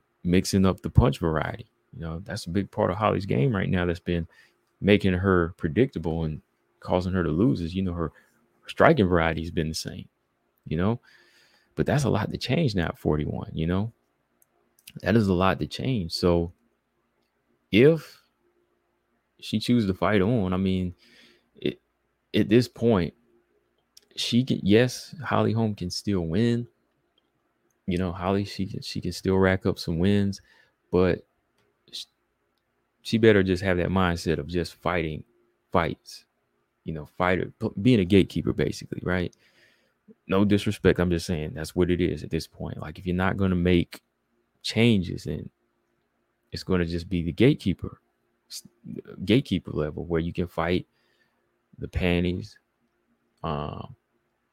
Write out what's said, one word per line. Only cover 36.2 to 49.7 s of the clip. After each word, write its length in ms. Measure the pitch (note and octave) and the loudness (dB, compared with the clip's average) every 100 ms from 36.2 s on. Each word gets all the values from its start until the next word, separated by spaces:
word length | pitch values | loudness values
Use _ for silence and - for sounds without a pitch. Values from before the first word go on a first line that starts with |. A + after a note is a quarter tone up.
| _ _ _ _ _ _ F2 | _ _ _ _ _ _ -12
you 80 | |
know, 160 | D#2 C#2+ - | -12 -10 -2
fighter, 340 | F#2 F2+ - - | 0 0 -2 -6
p-, 120 | A2 - | -6 0
being 180 | A2 A#2 | 4 4
a 60 | F2+ | 6
gatekeeper, 480 | G2 - D#2+ A#1+ | 6 4 0 -4
basically, 480 | C2 C2+ - - - | -2 -2 -4 -10 -8
right? 320 | - F2+ F2+ _ _ _ _ _ _ _ _ - - | -4 -2 -4 _ _ _ _ _ _ _ _ -14 -2
No 180 | F#2+ G#2 | 2 4
disrespect. 540 | G2+ G#2+ G2+ F#2 F2 | 2 0 2 2 4
I'm 100 | F2+ | 2
just 160 | E2+ - | 0 -2
saying 300 | D#2+ D#2 - | -6 -6 -8
that's 200 | D#2 F2+ | -6 0
what 160 | F2 | 0
it 80 | F2 | 2
is 240 | E2+ D#2 | 0 -4
at 60 | - | -6
this 180 | D#2+ - | -6 -8
point. 320 | - D#2 - | -12 -12 -10
Like, 200 | D2 F#2 | -14 -10
if 60 | F#2 | -4
you're 100 | F2+ | 0
not 200 | F#2+ G2 | 0 0
gonna 200 | F#2+ F2+ | 0 2
make 460 | F2 F2+ - - _ _ _ _ _ _ | 4 2 2 -8 _ _ _ _ _ _
changes, 640 | - G#2+ A#2 G#2 F2 F2+ - | -6 0 2 2 -2 -8 -8
then 240 | - - _ _ _ _ _ _ _ _ _ _ | -8 -10 _ _ _ _ _ _ _ _ _ _
it's 100 | - | -10
gonna 220 | - F#2 E2 | -2 -2 -2
just 240 | E2+ F2 | -4 -4
be 120 | F2+ | -4
the 120 | E2 | -4
gatekeeper, 680 | - B2+ D3+ G2 E2+ F#2+ - _ _ _ _ - | 2 2 2 -2 -4 -8 -14 _ _ _ _ -20
s-, 160 | - - _ - - - - F#2 | -20 -20 _ -18 -16 -16 -6 0
gatekeeper 460 | B2 - F2+ - | 2 2 -4 -4